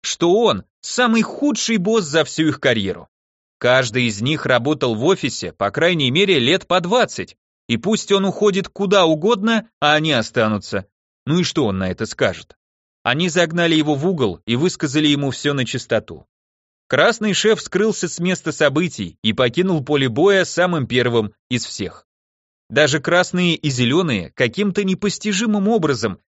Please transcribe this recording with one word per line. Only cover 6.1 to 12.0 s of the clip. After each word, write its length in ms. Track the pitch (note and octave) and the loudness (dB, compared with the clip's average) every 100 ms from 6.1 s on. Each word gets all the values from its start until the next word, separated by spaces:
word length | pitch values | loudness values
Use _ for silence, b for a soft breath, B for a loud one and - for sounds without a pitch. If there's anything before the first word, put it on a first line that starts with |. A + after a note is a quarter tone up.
мере, 280 | D3 G3+ D#3+ | 2 2 2
лет 280 | A#2+ F#3 - | 2 0 0
по 140 | F#3 | -2
двадцать, 560 | F3 B3 G#3 - F2+ _ _ _ - | 2 0 0 -4 -12 _ _ _ -6
и 80 | A#2 | -2
пусть 340 | F3+ A3 - | 0 -2 0
он 140 | G3 | 0
уходит 440 | G3 - G#3 F#3+ - | 0 0 0 0 -4
куда 360 | - G3 G3+ | -6 2 4
угодно, 640 | E3 D#3 F#3+ A#3+ A3 A3+ - _ | 4 2 0 0 0 -2 -4 _
а 140 | D3 | 2
они 180 | D3+ D#3+ | 2 2
останутся. 760 | C3 - B2+ A2 G#2 - G2+ - _ _ _ C3 | 0 0 0 0 0 -4 -8 -8 _ _ _ -2
Ну 140 | E3+ | 0
и 40 | |
что 220 | F3 E3 A#2 | 0 0 0
он 120 | F#2+ | 0
на 120 | F#2+ | -4
это 160 | F2+ | -4